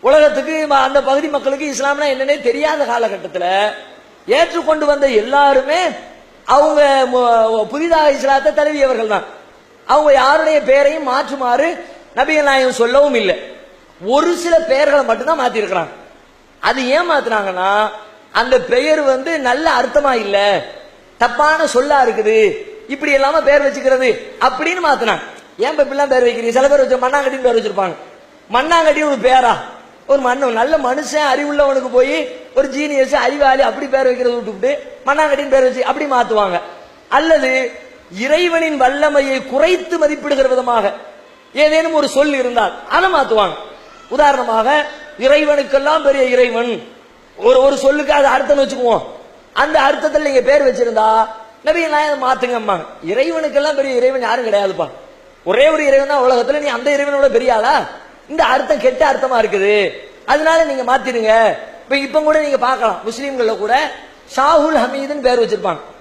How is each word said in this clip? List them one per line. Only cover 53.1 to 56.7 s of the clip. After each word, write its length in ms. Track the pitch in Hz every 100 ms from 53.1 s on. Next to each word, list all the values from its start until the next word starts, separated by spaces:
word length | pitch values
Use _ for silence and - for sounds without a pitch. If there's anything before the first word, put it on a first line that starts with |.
| 214 302 320 311 277 294
பெரிய 200 | 285 277
இறைவன் 260 | 247 254 262
யாரும் 260 | 233 240 226
கிடையாதுப்பா. 420 | 202 196 170 160 - - - - _
ஒரே 240 | 170 214 294
ஒரு 180 | 311 294
இறைவன் 220 | 269 277
தான் 140 | 285
உலகத்துல, 380 | 254 247 240 294
நீ 80 |
அந்த 220 | 294